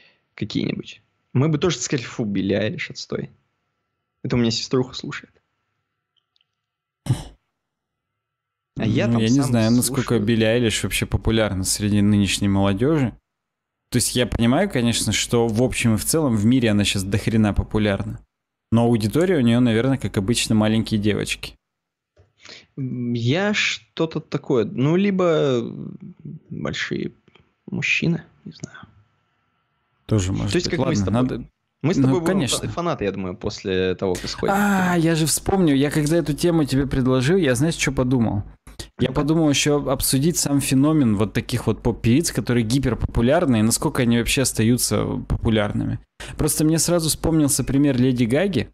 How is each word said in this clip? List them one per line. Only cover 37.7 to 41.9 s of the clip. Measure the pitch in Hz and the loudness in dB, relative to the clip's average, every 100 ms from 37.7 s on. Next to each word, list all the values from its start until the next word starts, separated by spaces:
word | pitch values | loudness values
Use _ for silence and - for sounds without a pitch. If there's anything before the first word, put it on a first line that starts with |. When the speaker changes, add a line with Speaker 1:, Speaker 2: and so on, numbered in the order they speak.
| - | 0
Speaker 2:
что | 165 | -2
подумал? | 139 123 131 110 101 - - - - - - | 0 0 2 2 -2 -6 -14 -20 -18 -16 -4
Я | 123 | -2
Speaker 1:
Ну-ка. | 143 | 0
Speaker 2:
подумал | 143 165 151 | 0 2 2
еще | 135 151 147 139 | 2 2 0 0
обсудить | 135 - 135 160 - | -2 0 0 0 0
сам | 147 143 | 0 0
феномен | 135 135 151 156 120 101 | 2 2 4 4 4 2
вот | 107 | 0
таких | 120 - 120 117 | -2 -4 -2 -2
вот | 104 | 0
поп-певиц, | 120 | -2